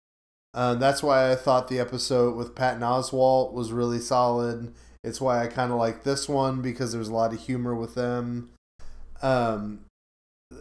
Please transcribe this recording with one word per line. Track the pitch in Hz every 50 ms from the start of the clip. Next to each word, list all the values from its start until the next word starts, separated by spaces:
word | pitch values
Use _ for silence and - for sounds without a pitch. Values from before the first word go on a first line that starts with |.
| _ _ _ _ _ _ _ _ _ _ -
Uh, | 120 123 123 120
that's | 120 135 139 139 -
why | - 147 135 131 131 131
I | 131
thought | 127 - 143 127 127 123 -
the | 127 127
episode | 120 123 131 120 - - 135 123 120 120 120
with | 117 120 117 -
Patton | - 131 127 123 117
Oswalt | 117 120 123 131 123 - 135 131 127 131 131 131 127 131 -
was | 123 117 110
really | 113 120 120 120 120 120
solid. | 120 - 131 123 123 120 120 120 120 120 117 117 117 117 - - - - - - -
It's | 113 110 -
why | 131 131 120 120 117
I | 120
kinda | - 131 127 123 123
like | 120 117 113 110 - -
this | 139 139 131 - -
one, | 143 135 135 135 131 131
because | 123 127 120 123 131 113 120
there's | 117 113 107
a | 113
lot | 113 113 113 113
of | 110
humor | - - 127 123 120 120 120
with | 113 113 117 -
them. | 123 120 120 123 123 120 120 120 120 120 - - _ _ _ _ - - - - - - - - - -
Um, | 135 131 123 117 113 110 104 104 104 107 104 - - _ _ _ _ _ _ _ _ _ _ _ - - -